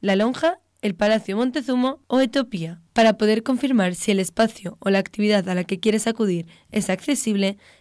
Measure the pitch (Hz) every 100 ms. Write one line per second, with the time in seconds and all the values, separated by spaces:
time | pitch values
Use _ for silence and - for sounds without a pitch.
0 | 202 196 226 254 320 359 _ _ 214 180
1 | 208 220 220 202 254 294 247 247 254 269
2 | _ 254 262 277 254 180 165 170 _ -
3 | 226 220 214 220 226 254 269 247 180 180
4 | - 196 185 - 226 - 175 - 196 196
5 | 196 - 208 208 185 180 175 190 214 214
6 | 226 226 208 175 165 - _ 214 - 190
7 | - 269 220 202 196 202 - _